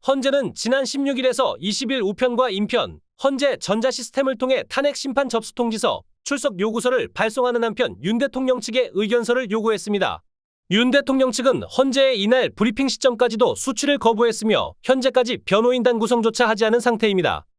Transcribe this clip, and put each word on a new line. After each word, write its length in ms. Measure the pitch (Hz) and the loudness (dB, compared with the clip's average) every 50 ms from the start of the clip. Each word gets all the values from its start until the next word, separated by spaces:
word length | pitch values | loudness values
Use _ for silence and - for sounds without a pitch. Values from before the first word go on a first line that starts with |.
| _ - | _ 0
헌재는 460 | 269 269 240 277 269 285 262 170 - | 0 0 0 0 0 0 -2 -2 -6
지난 320 | - - 220 254 269 269 | -6 -2 -2 0 0 -2
십육 320 | - - 277 277 277 277 240 | -4 -6 -4 -4 -2 -2 0
일에서 380 | 254 254 240 - 262 - - - | -2 -2 0 0 -2 -2 -2 -4
이십 300 | 147 196 208 - 269 220 | -6 -6 -4 -4 -4 -4
일 140 | 269 262 208 | -2 -2 -2
우편과 480 | 196 208 - 254 254 240 226 254 247 | -2 -2 0 -2 -2 2 0 0 0
인편, 480 | 190 190 208 196 - 233 147 95 80 73 _ _ _ _ - | 0 -4 -4 -2 -2 -2 -2 -4 -8 -18 _ _ _ _ -2
헌재 340 | 269 277 254 285 277 226 - | -2 0 0 -2 -2 -2 -2
전자시스템을 800 | - - 196 226 220 262 247 - 240 - _ 262 277 269 262 208 | -4 -4 -2 0 0 -2 -2 -4 -10 -8 _ -2 -2 -2 -2 -2
통해 260 | 247 254 262 233 - _ | -2 0 0 -2 -2 _
탄핵 260 | - - 277 294 277 | -4 -2 -2 -2 -2
심판 340 | - - 277 240 277 277 247 | -2 -8 -4 -2 -2 -2 0
접수 260 | - 226 220 - - | -2 -4 -4 -4 -6
통지서, 480 | - 240 233 220 214 220 202 113 - - _ _ _ _ | -4 -2 -2 -2 -2 -2 -2 -2 -2 -8 _ _ _ _
출석 360 | - 277 277 - 285 208 175 | -6 -6 -2 -2 -4 -2 -2
요구서를 500 | 196 220 220 233 208 247 254 247 - - _ | -4 -2 -2 -2 -2 0 0 0 -2 -4 _
발송하는 500 | - 202 220 220 269 247 247 247 240 233 | -4 -4 -2 0 0 -2 0 0 0 -2
한편 320 | 226 208 226 254 - 92 87 120 | -2 -2 -2 -4 -4 -4 -6 -4
윤 140 | 180 220 233 | -2 0 0
대통령 420 | 277 269 - 262 262 254 254 247 | -2 -2 -2 -4 -2 -2 -2 -2
측에 300 | - - 220 254 247 - - | -4 -4 -2 -2 -2 0 -2
의견서를 580 | 185 214 208 233 240 233 233 240 254 262 196 | -2 -2 0 0 -2 0 0 0 -2 0 -2
요구했습니다. 720 | 202 226 208 226 214 196 - 208 208 202 185 123 85 78 _ _ _ _ _ _ _ _ _ _ | -4 -2 0 0 -2 -2 -2 -4 -2 0 0 -2 -4 -6 _ _ _ _ _ _ _ _ _ _
윤 180 | 170 208 240 254 | 2 2 2 4
대통령 420 | 240 285 277 - 269 269 262 254 | 4 2 2 2 2 2 2 2
측은 300 | 220 - 240 269 240 - - | 0 0 2 2 2 2 -2
헌재의 560 | - - - 269 269 240 269 269 269 254 202 | -4 0 2 2 2 4 2 2 2 2 0
이날 300 | 196 208 247 262 233 147 | 2 2 2 2 2 -2
브리핑 380 | - - 214 240 220 214 269 262 | 0 0 0 0 2 0 -2 -2
시점까지도 680 | - - - 262 240 214 247 240 226 214 240 180 113 | -2 2 0 0 2 4 0 0 2 2 2 2 0
수취를 460 | - - 262 254 - - 285 285 285 | -2 -4 -6 -4 -2 0 0 0 2
거부했으며 760 | - 226 226 208 240 233 220 - 214 220 208 135 95 - - _ | 2 2 2 4 2 0 0 -2 0 0 2 2 0 -2 -8 _
현재까지 580 | _ - 262 262 240 262 247 254 247 226 247 - _ | _ 0 0 2 2 2 4 4 4 4 2 -4 _
변호인단 540 | - 185 208 226 247 254 254 226 254 240 226 | 2 2 4 4 4 2 4 2 2 2 2
구성조차 500 | 220 226 247 233 220 226 220 - 247 220 | 2 2 2 2 2 0 2 2 2 2
하지 160 | 226 196 226 | 2 2 2
않은 140 | 220 220 240 | 2 2 2
상태입니다. 680 | 220 247 233 214 226 214 202 185 165 127 87 76 - _ _ | 2 2 0 2 2 2 2 2 2 0 0 -2 -8 _ _